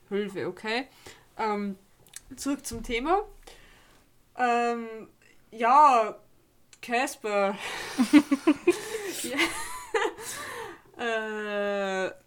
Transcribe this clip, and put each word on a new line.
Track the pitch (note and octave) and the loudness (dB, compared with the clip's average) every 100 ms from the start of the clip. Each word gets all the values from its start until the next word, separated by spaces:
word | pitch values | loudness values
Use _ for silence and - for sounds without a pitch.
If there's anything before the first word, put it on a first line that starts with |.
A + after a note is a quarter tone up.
| - | -6
Hilfe, | G3+ G#3 G3 D#3 | -4 -4 -4 -6
okay? | F#3 G#3+ A3+ C4+ - - - - - | -6 -4 -4 -4 -12 -20 -20 -16 -4
Ähm, | A3 G3+ G3+ F#3+ _ _ - - - C4 | -2 -2 -4 -8 _ _ -20 -20 -18 -8
zurück | C4+ C#4 - | -4 -4 -6
zum | A#3 | -10
Thema. | A3+ A#3 C#4+ F#4+ G#4+ - - - - - - - _ _ _ - | -4 -2 2 0 0 -10 -20 -20 -20 -20 -20 -20 _ _ _ -2
Ähm, | B3 A#3 A#3+ A#3 A3+ A3 - _ _ - _ | 2 2 0 -2 -6 -12 -16 _ _ -20 _
ja, | A3+ A#3 C#4 D4+ A#3+ G#3+ - - _ _ _ _ - | 0 6 8 10 8 4 -4 -16 _ _ _ _ -16
Casper. | - A#3+ C4+ - G#3+ G#3 G3 G3 - - - - | -2 0 0 -4 -2 2 2 0 -8 -8 -4 0
<laughs> | A#3 D4 - C#4 - C#4+ - G#4 G#4+ A4 G4+ - | 6 6 6 2 2 2 2 0 -2 -6 -6 -6
Ja. | A#3+ C#4 E4+ - - - - G4+ A4 - A4+ - D5 B4 G#4+ E4+ - - | -4 -2 -2 -2 -8 -10 -4 -2 -2 -4 -10 -10 -10 -10 -12 -14 -18 -8
Äh, | A#3+ A3+ A3 G#3+ G#3 G#3 G3+ G3+ G3 F#3+ F#3+ - | -4 -4 -4 -6 -4 -2 -2 -2 -2 -2 -4 -6